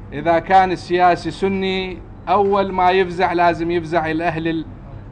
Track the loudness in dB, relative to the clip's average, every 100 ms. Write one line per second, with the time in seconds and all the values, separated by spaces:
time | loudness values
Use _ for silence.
0 | -14 -4 0 2 4 4 4 0 -2 2
1 | 4 2 -2 -4 -2 0 -2 -4 -6 -10
2 | -16 -10 0 2 2 2 0 2 2 4
3 | 2 0 0 2 2 2 -2 -2 -2 -2
4 | 0 -2 -2 -2 -2 -4 -6 -14 -16 -16
5 | -18